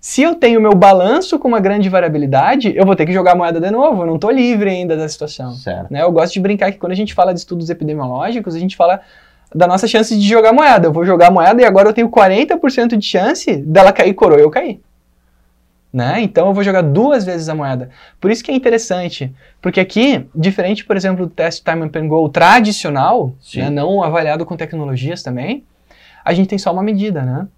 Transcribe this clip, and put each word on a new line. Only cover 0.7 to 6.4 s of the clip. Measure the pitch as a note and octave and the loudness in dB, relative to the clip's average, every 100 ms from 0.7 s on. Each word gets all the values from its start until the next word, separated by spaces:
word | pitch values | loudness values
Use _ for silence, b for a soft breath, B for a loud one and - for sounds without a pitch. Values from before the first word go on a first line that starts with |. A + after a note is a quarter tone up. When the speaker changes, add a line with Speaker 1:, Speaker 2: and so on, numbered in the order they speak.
| G3 | 6
Speaker 1:
balanço | G3 F#3+ F3+ C#4+ F#4 D#4+ | 6 6 4 0 -2 -2
com | C4+ | 0
uma | A3+ | 0
grande | G3 G3+ G3 | 0 0 0
variabilidade, | F#3 F3 D3+ C#3+ C3+ E3 C#4+ A3+ - | 0 0 -2 0 0 2 0 -2 0
eu | F#3+ | 2
vou | |
ter | F#3+ D#3+ | 2 0
que | |
jogar | F#3 F3+ | 0 2
a | F3 | 2
moeda | E3+ E3 | 2 -2
de | F3 | -4
novo, | A3 D4+ A3+ | 0 0 0
eu | E3+ | -2
não | E3 | -4
tô | G3 | -2
livre | C4+ A#3+ A3+ G3+ | 0 0 0 -2
ainda | F#3 F3+ D#3 | -4 -4 -4
da | D#3 | -6
situação. | D#3 D3+ - B2+ | -10 -12 -12 -14
Speaker 2:
Certo. | B2 - F2+ G2 | -12 -10 -10 -10
Speaker 1:
Né? | C#3 | -2
Eu | E3+ | 0
gosto | E3 F3 | 0 0
de | G3 | -2